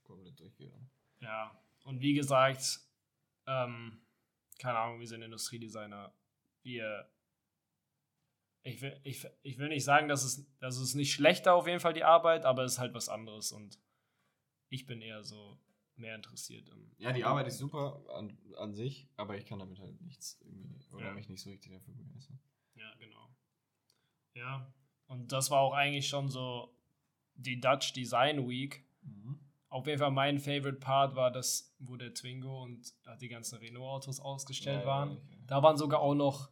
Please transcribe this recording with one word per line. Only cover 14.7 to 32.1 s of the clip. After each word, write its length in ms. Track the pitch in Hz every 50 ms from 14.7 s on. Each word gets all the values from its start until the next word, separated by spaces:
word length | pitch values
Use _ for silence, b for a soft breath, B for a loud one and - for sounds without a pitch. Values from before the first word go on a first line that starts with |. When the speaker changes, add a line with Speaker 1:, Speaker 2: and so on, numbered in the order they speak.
| - 131 127
Speaker 2:
bin 160 | - 127 113
eher 220 | 110 110 110 107 104
so 340 | 98 107 104 104 101 98 - _ _ _ _ _ _ _
mehr 200 | - 117 110 110
interessiert 540 | 110 101 - - - - - - - - -
im 220 | - - 52 55 -
Speaker 1:
Ja, 140 | _ 101 123
die 120 | 127 127 -
Arbeit 220 | 127 139 143 127
ist 100 | 120 113
super 440 | - 135 143 - 151 143 139 - - - - -
an, 240 | - 104 101 - - _ - -
an 160 | - 107 107 101
sich, 360 | 104 117 131 139 - - _ _
aber 200 | - 104 101 104
ich 80 | 101 -
kann 140 | - 107 98
damit 200 | 95 92 92 95
halt 200 | 95 - - -
nichts 380 | - - - _ - - - _
irgendwie 360 | _ - 98 95 95 - - - - _ -
oder 140 | 101 113
Speaker 2:
Ja. 60 | 101 101
Speaker 1:
mich 160 | 107 107 -
nicht 120 | 92 92
so 80 | - 98
richtig 220 | 98 95 - - 95
dafür 200 | 92 - - -
begeistern. 460 | - - - - - - _ - - _ _ _ _ _ _ _
Speaker 2:
Ja, 180 | 117 110 110 104 _
genau. 300 | 107 107 110 110 113 120 127 _ _ _ _ _ _ _ _ _ _ _ _ _ _ _ _ _ _ _ _
Ja, 380 | 123 120 127 135 135 127 - - _ _ _ _ _ _
und 240 | _ 131 123 123 113
das 180 | 135 135 131 -
war 80 | 147 139
auch 120 | 135 135 135
eigentlich 340 | 143 143 143 143 143 135
schon 220 | - 143 143 139 139
so 460 | 131 127 127 127 123 120 120 - _ _ _ _ _ _ _ _ _ _ _ _ _
die 240 | - 127 131 127 123
Dutch 340 | 120 127 139 143 - - -
Design 540 | 139 127 113 120 120 127 147 151 143 127
Week. 380 | 123 123 127 135 139 - - _ _ _ _
Speaker 1:
Mhm. 380 | _ 151 107 101 104 120 143 - - - _ _ _ _
Speaker 2:
Auf 180 | 147 131 -
jeden 120 | 151 151 135
Fall 120 | 147 143
mein 280 | 135 135 135 143 143 139
Favorite 400 | 139 147 143 143 139 139 135 131
Part 360 | - 135 135 135 139 135 123
war 160 | 127 127 127
das, 440 | 123 131 123 - - - - _ _ _
wo 160 | 135 123 127
der 180 | 120 123 120